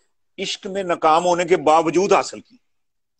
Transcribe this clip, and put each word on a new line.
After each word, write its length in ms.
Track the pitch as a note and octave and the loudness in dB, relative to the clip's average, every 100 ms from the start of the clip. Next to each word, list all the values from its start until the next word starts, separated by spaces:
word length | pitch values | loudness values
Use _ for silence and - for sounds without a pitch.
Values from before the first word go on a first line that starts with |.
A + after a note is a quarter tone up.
| _ _ _ - | _ _ _ -12
इश्क 280 | F#3+ - G3+ | -10 -10 -10
में 180 | G3 | -8
नाकाम 400 | F3+ D#3+ D#3 D#3+ | -6 0 2 2
होने 200 | F3+ E3+ | 2 0
के 120 | E3+ F3 | 0 0
बावजूद 560 | D3 D#3+ E3 D#3 G3 | 2 2 2 0 2
हासिल 280 | F3+ - G#2+ | 0 0 -10
की। 200 | - _ _ _ _ _ _ | -20 _ _ _ _ _ _